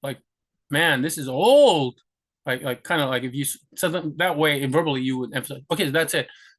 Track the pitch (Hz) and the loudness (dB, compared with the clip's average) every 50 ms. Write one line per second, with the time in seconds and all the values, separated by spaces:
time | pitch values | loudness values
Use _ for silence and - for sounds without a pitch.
0 | - 143 131 - _ _ _ _ _ _ _ _ _ _ 143 143 165 170 147 127 | -8 -10 -10 -10 _ _ _ _ _ _ _ _ _ _ 0 2 2 2 2 2
1 | 127 160 156 - 147 131 127 135 175 226 262 285 294 254 190 156 143 127 120 _ | 0 -2 -4 -6 -8 -6 -4 0 4 6 8 8 8 8 6 4 2 -2 -4 _
2 | _ _ _ _ _ _ _ _ _ - 127 123 - 135 123 123 _ - 180 160 | _ _ _ _ _ _ _ _ _ -4 -4 -4 -2 -6 -6 -6 _ -2 0 0
3 | 147 131 131 123 123 131 123 139 143 139 - - _ _ _ - - 180 160 180 | 0 0 0 -2 -4 -4 -6 -6 -6 -6 -6 -12 _ _ _ -4 -4 -2 -2 -2
4 | 165 156 147 160 175 185 170 147 156 156 147 139 139 135 127 160 170 156 143 131 | -6 -6 -4 -2 -2 -2 0 0 0 0 0 0 -2 0 0 0 0 0 -2 -2
5 | 127 131 131 127 127 120 - 131 127 - 143 - - _ 175 156 196 147 135 160 | -2 -4 -4 -4 -6 -6 -8 -8 -8 -8 -14 -16 -8 _ -4 -4 -4 -2 0 -2
6 | 165 147 - 160 127 - - - - - _ | -2 0 -2 -4 -6 -6 -12 -20 -20 -20 _